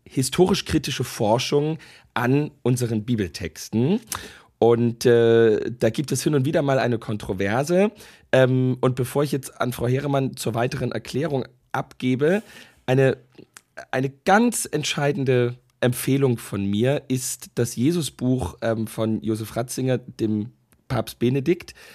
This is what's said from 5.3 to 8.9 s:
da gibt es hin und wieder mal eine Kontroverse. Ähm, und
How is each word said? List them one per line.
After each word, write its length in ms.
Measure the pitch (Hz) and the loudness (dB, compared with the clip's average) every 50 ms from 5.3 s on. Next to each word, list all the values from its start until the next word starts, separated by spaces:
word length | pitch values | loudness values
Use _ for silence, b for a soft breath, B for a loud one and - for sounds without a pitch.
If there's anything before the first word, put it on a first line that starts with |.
| 117 117 113 110 107 - - - | 6 6 6 6 4 2 -2 -6
da 200 | 123 - 123 113 | -4 -2 -2 0
gibt 200 | 117 - 143 - | 0 -2 -4 -4
es 120 | 139 127 - | -4 -2 -2
hin 100 | 160 151 | 0 0
und 100 | 139 127 | 0 0
wieder 200 | 151 175 170 143 | 0 0 0 0
mal 160 | 139 135 127 | 2 0 0
eine 180 | 113 123 117 | 2 0 -2
Kontroverse. 920 | 110 - - 110 104 - - 101 92 98 98 110 127 147 160 175 185 202 214 - B B B B B B _ | -4 -4 -6 -8 -6 -6 -6 -6 -4 -2 -2 -2 -2 0 2 2 2 2 2 -2 B B B B B B _
Ähm, 460 | - 131 131 127 131 127 131 127 127 127 | 4 4 6 6 4 2 2 0 0 0
und 140 | - 131 | 0 0